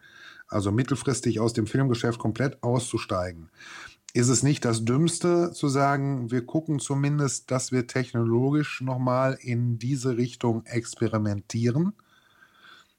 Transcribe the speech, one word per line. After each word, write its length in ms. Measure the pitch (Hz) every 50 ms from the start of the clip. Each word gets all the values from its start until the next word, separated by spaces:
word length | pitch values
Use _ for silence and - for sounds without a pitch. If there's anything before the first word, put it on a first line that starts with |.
| - - - - - - - - - -
also 240 | - 104 98 101 101
mittelfristig 640 | 113 131 131 139 - - 139 131 - - 120 113 107
aus 140 | 117 117 -
dem 160 | 117 107 -
Filmgeschäft 500 | - 131 139 135 117 113 - 120 117 117
komplett 420 | - 113 110 - 127 139 - - -
auszusteigen, 840 | 120 123 127 113 - - 104 - - 104 92 90 92 85 82 80 - _ - - - - - - - - - _ - -
ist 160 | 123 120 127
es 140 | 127 101 -
nicht 220 | 143 151 - -
das 200 | 120 113 110 113
Dümmste 680 | 117 123 139 170 165 165 - - 175 175 175 175 170 -
zu 160 | - - 143
sagen, 640 | 131 143 139 139 143 139 139 139 139 131 123 110 123
wir 120 | 127 120
gucken 360 | - - 160 - - 151 139
zumindest, 720 | - - 143 139 139 143 147 147 143 135 - - - - 131
dass 180 | 131 - -
wir 160 | 127 127 120
technologisch 920 | - - 131 123 - - 120 117 113 113 120 131 139 147 151 147 - - -
nochmal 580 | 127 131 131 127 127 127 123 127 131 131 131 -
in 380 | - 127 120 117 120 120 117 110
diese 380 | 120 123 143 131 120 135 117
Richtung 500 | 113 123 123 - - - 120 113 113 113
experimentieren, 1300 | - 120 117 113 - - - 120 107 110 107 107 104 101 101 - - - 113 117 120 117 147 175 196 - - _ _ _ _ _ _ _ _ - _ _ _ - - - - _ _ _